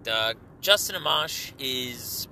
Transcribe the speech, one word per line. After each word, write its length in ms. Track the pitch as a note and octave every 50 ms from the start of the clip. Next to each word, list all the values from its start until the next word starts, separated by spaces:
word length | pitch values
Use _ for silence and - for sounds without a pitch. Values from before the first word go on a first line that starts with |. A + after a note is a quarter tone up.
| - A2+
uh, 280 | A2+ A2 A2 A2+ A#2 - - - - -
Justin 400 | - F#3 G3+ G3+ - - G3 F3+
Amash 520 | D3 D3+ D3+ D3+ D3+ D#3 - - - - - -
is 680 | C3+ C3 B2+ B2+ B2+ B2 A#2+ A#2 - - - - - -